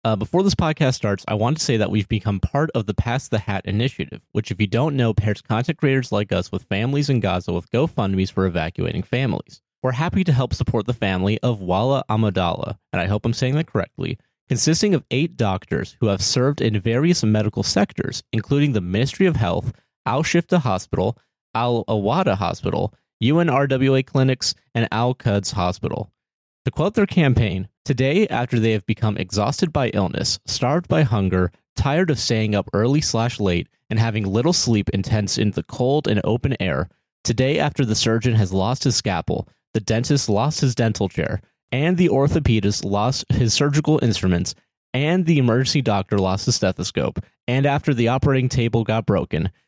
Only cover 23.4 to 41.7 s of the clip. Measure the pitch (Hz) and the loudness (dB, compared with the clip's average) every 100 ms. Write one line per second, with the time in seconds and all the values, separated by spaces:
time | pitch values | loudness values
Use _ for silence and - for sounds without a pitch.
23.4 | 170 135 139 131 135 135 131 139 131 131 | 2 2 0 2 2 2 2 2 2 0
24.4 | - - _ 117 117 110 123 127 - 101 | -4 -6 _ -2 -2 0 -2 0 0 0
25.4 | 95 101 90 90 - - - _ _ _ | 0 -2 -2 -2 -6 -6 -10 _ _ _
26.4 | _ _ - - 175 220 202 185 147 120 | _ _ -6 -2 0 2 2 4 4 4
27.4 | 110 95 101 _ - 127 131 170 220 117 | 2 -2 -8 _ -4 0 2 2 2 0
28.4 | 123 120 113 110 - 107 110 101 92 107 | -2 2 2 0 -2 0 0 -2 -4 0
29.4 | 104 - 175 151 123 - 92 - - - | 0 0 -2 0 0 0 -2 -2 -4 -6
30.4 | - - 123 160 175 160 139 110 95 90 | -6 -4 0 -2 0 2 2 2 2 2
31.4 | 90 _ _ - 139 151 185 127 - 113 | 0 _ _ -4 0 2 0 0 0 0
32.4 | 107 104 - 98 117 147 147 113 117 - | 0 0 0 0 2 2 0 -2 -2 0
33.4 | 101 87 - _ _ 110 113 107 98 101 | 0 0 -2 _ _ 0 0 0 0 2
34.4 | 143 175 - 110 95 98 - 107 98 - | 2 2 2 0 0 -4 -2 -2 0 0
35.4 | 104 95 - - 127 147 - - - 113 | 0 -2 -8 -2 0 0 0 0 0 0
36.4 | - 135 95 69 90 _ _ _ - 117 | -2 -2 -2 -2 -4 _ _ _ -4 0
37.4 | 131 156 147 - 123 110 113 113 123 110 | 0 0 -2 -2 0 0 2 2 2 2
38.4 | 98 95 98 139 131 110 104 90 - - | 2 0 0 0 0 0 -2 -4 -2 -4
39.4 | - _ _ 110 98 113 117 143 - 104 | -6 _ _ -6 0 -2 2 0 2 0
40.4 | 135 - 135 120 113 107 98 - 73 80 | 0 0 0 2 0 0 -2 -2 -4 -4
41.4 | _ _ _ | _ _ _